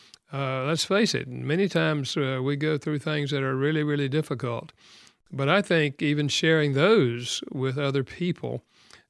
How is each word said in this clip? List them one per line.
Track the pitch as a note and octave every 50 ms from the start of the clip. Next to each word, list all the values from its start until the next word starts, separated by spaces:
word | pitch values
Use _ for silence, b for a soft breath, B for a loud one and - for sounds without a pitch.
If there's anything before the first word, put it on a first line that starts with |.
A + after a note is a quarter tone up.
| b b b b _ _ C#3+
uh, | C#3 C#3 C3 C3 C3 C3
let's | C#3+ E3 D#3 -
face | - F#3+ G3+ A3 - -
it, | - B2+ C3
many | B2 B2+ B2 C3 D3+ F3+ G3+
times, | F3 - E3 D#3+ D#3+ D#3 D3 C3+ - -
uh, | D#3+ C#3 C3 C3 C3 B2+
we | C#3 C#3+
go | C#3+ D3+ D#3 D#3
through | C#3+ - D#3 D3+ C#3+
things | - D#3 D3+ D3+ C#3+ C3+
that | D3 C#3 C3+
are | C3+ C3+
really, | C3 C3+ D3 D#3+ D#3 D3+
really | D3+ D3 C#3+ C#3+ C3+
difficult. | C3+ D#3 D#3 - C#3+ A#2 - A#2+ A#2+ A#2+ D#3+ - - b b b b b b b b b b _ -
But | C3+ C3+ C#3
I | F3 G3+ G3
think | - F3 E3 D3+ C#3+ C3+ - D#3+
even | C#3+ D3 D3 D3 C#3
sharing | - - - D#3+ D#3+ D#3+ D3+ C#3+ C3+
those | C3+ D#3+ G3+ A3+ G#3+ C#3 A#2+ A#2 A#2+ B2+ B2+ - - - -
with | - C3+ C3 C3 C3 C#3+
other | C#3+ C#3 C3+ C#3 B2+
people, | - - - F3 F3+ E3+ - - A#2+ B2 B2+ - b b b b b b b b b